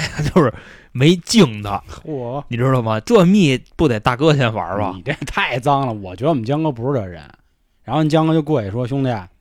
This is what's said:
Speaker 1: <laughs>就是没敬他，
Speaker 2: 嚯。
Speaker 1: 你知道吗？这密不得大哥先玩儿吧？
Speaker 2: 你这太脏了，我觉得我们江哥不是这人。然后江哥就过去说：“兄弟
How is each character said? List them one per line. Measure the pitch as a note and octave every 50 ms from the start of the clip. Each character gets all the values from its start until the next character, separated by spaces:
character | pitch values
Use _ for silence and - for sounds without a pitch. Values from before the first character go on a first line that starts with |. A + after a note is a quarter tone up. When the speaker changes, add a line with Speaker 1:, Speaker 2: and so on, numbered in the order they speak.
| - -
Speaker 1:
<laughs> | - - D3 - -
就 | F#3+ D3
是 | A#2 - - - - - - - _
没 | - B2 C3+ E3 F#3
敬 | F3 - - A3+ A3+ F3 B2 G#2+ G#2 G#2
他， | G2+ G2 F2+ - - - - -
Speaker 2:
嚯。 | D#3+ D3+ C3 A#2+ A#2 C3 C#3+ -
Speaker 1:
你 | - A#2+
知 | A#2 B2 C3+
道 | C3 B2+
吗？ | A2+ A2 A2 A2
这 | - - A#3+ G#3 E3+
密 | F3 G3+ G#3+ F3 C#3 B2+ B2 - _ _
不 | - E3
得 | C3+ A#2 G#2+
大 | - C3 B2
哥 | A2+ D3+ D#3+ D3
先 | C#3 B2+ A2+ A2
玩 | G2+ F2
儿 | E2 F#2+ G#2
吧？ | G#2 F#2+ F#2+
Speaker 2:
你 | F#2+
这 | F2 B2 D#3 - D3+
太 | - - G3+ G3 D#3+ B2 B2+
脏 | A#2+ D3 C#3+ C#3 C#3
了， | B2 A2+
我 | G#2 F#2+ F2+ -
觉 | - B2
得 | D#3+
我 | E3
们 | B2 A2
江 | A#2 C#3+ D#3
哥 | D#3+ D#3
不 | B2+ A2+ A#2 C3+ C#3+
是 | A#2+
这 | G2
人。 | F#2 F2 D#2 D2 B1 - _ _ _ _ _ _ _ _ _ _
然 | G#2+ B2
后 | D#3 D#3
江 | D3+ D#3 D#3+ D#3+
哥 | D#3+ D#3+
就 | E3 D3
过 | D3+ D#3 B2
去 | G#2 F#2+
说 | G2+ A#2+ B2+
：“兄 | A2+ C3+ C#3 C3+
弟 | B2+ A#2 G2+ F2+ F2 _ _